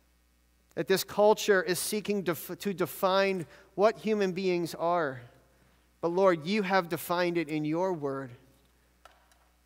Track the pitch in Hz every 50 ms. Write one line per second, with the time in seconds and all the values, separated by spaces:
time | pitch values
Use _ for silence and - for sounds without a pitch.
0 | _ _ _ _ _ _ _ _ _ _ _ _ _ _ - - 165 - 190 180
1 | - - - - 208 214 214 214 - - 202 185 170 170 175 - - - 214 214
2 | - - 208 202 170 180 165 - - - 175 - - 202 190 160 180 - - -
3 | 202 185 185 196 196 196 190 185 160 - - - - _ _ 175 196 226 214 -
4 | 165 214 220 208 196 190 175 190 196 185 180 175 170 160 - - 160 170 175 175
5 | 160 139 131 123 120 120 - _ _ _ _ _ _ _ _ _ _ _ _ _
6 | - 165 175 185 196 190 175 160 143 175 208 220 196 180 190 190 180 160 170 151
7 | - - 175 175 180 175 170 170 160 143 156 156 151 151 156 165 185 190 185 156
8 | 143 139 135 135 135 123 120 - _ _ _ _ _ _ _ _ _ _ _ _
9 | - - _ _ _ _ _ _ _ _ _ _ _